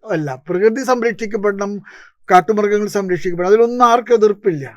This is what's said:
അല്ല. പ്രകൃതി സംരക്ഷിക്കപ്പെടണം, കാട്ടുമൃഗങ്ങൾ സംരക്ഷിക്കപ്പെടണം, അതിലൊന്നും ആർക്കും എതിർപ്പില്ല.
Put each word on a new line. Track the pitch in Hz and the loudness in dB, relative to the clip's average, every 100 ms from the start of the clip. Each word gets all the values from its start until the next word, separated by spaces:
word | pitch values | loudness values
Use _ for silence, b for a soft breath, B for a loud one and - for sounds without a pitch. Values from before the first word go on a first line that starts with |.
| - | -6
അല്ല. | 170 147 131 - | -6 -6 -10 -6
പ്രകൃതി | 180 214 226 | 0 0 0
സംരക്ഷിക്കപ്പെടണം, | 254 254 233 226 220 214 208 202 202 202 - B B B - | -2 0 0 -4 -8 -4 -4 -4 -6 -8 -14 B B B 2
കാട്ടുമൃഗങ്ങൾ | 185 175 208 208 208 208 | 2 2 0 0 0 -2
സംരക്ഷിക്കപ്പെടണം, | 202 196 180 185 170 180 | -4 -4 -4 -4 -4 2
അതിലൊന്നും | 214 233 247 247 | 4 4 2 2
ആർക്കും | 240 240 | 2 2
എതിർപ്പില്ല. | 233 214 202 202 156 131 | 2 2 2 -2 -4 -10